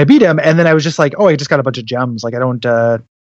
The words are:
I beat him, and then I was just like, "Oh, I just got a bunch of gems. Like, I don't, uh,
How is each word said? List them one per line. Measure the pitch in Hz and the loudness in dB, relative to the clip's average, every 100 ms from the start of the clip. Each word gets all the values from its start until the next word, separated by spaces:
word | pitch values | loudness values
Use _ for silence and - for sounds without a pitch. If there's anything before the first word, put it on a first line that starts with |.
I | |
beat | 147 285 | 4 4
him, | 185 156 | 4 2
and | 156 165 | 2 2
then | 165 | 2
I | |
was | 160 | 2
just | 151 160 | 0 -2
like, | 147 151 | -2 2
"Oh, | 202 | 0
I | 147 | 0
just | 147 | 0
got | 147 | -2
a | |
bunch | 131 123 | -2 -6
of | |
gems. | 113 123 127 113 | -8 -6 -4 -6
Like, | 117 | -8
I | 120 | -4
don't, | 127 123 | -4 -4
uh, | 120 117 117 117 - _ _ _ | -2 0 0 -2 -6 _ _ _